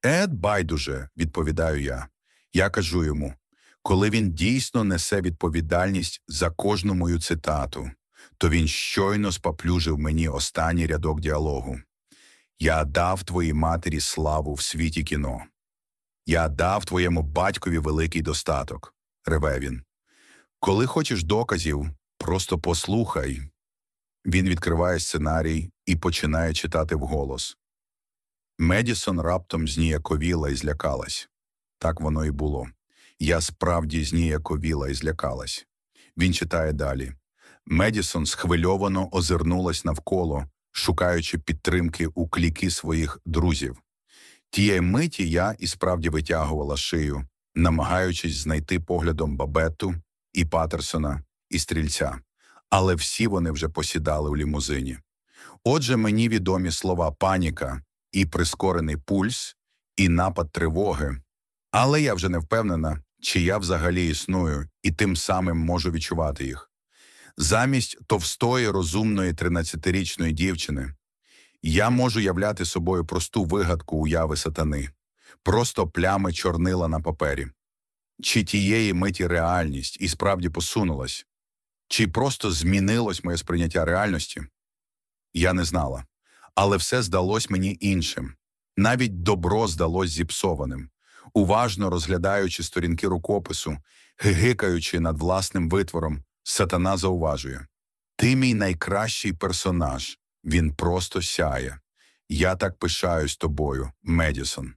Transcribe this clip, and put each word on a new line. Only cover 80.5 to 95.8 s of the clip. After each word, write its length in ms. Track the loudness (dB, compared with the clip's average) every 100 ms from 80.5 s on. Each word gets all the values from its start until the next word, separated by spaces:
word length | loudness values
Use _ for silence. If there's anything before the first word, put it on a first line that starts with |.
| -2 -4 0 0 -2 -4 -8 -12 _ _ _ _ _ _
Чи 200 | 0 2
просто 440 | 2 0 0 -2
змінилось 720 | 0 2 2 4 2 0 -2
моє 140 | -4 -4
сприйняття 480 | -2 0 0 0 2
реальності? 560 | 2 2 -2 -4 -10 -12 _ _ _ _ _ _ _ _
Я 200 | 0 2
не 100 | 2
знала. 420 | 0 0 -2 -6 -12 _ _ _ -4 2
Але 220 | 4 4
все 240 | 2 0
здалось 480 | 0 0 2 0 0
мені 280 | 0 -2 0
іншим. 540 | 0 0 0 -4 -10 -12 _ _ _ 0
Навіть 460 | 2 2 0 -2
добро 440 | 0 0 2 0 0
здалось 420 | 0 0 0 -2
зіпсованим. 800 | -2 -4 -2 -2 -2 -4 -6 -12 _ _ -20 -2
Уважно 560 | 2 4 4 2 0 0
розглядаючи 720 | 0 0 0 2 2 0 -2
сторінки 440 | -6 -2 -2 0 0
рукопису, 720 | -2 0 -2 -2 -6 -6 -8 _ _ _ _
гигикаючи 800 | 2 4 4 2 0 0 0 0
над 200 | 0 0
власним 500 | 0 0 0 -2 0
витвором, 540 | 0